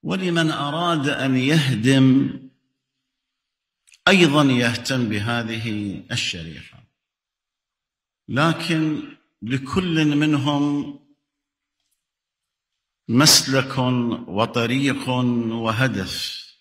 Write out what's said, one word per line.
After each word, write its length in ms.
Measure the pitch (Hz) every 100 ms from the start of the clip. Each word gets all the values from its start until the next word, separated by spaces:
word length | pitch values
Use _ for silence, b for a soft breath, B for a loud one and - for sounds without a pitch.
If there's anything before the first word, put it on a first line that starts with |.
ولمن 480 | 147 190 185 170 160
أراد 580 | 139 143 151 175 165 139
أن 280 | 139 135 131
يهدم، 1040 | 131 160 135 113 120 135 131 131 - - - _ _ _ _ _ _ _ _ _ _ _ _ _ _ _ -
أيضًا 340 | 190 165 147
يهتم 680 | 139 123 120 110 - 131 117
بهذه 920 | 104 107 117 113 113 113 104 101 90 -
الشريحة، 720 | 120 - 90 82 73 - - _ _ _ _ _ _ _ _ _ _ _ _ _ _ -
لكن 720 | 120 160 160 - 165 156 151 - - _ _
لكل 760 | 107 131 135 190 185 160 151 147
منهم 840 | 151 147 135 143 147 143 143 - _ _ _ _ _ _ _ _ _ _ _ _ _ _ _ _ _ _ _ _ -
مسلك 720 | 117 151 - - 135 131 131 127 123 120 104 -
وطريق 800 | 95 113 120 117 127 139 139 - 127 123 120 113
وهدف. 960 | 113 113 110 131 101 90 - - - - _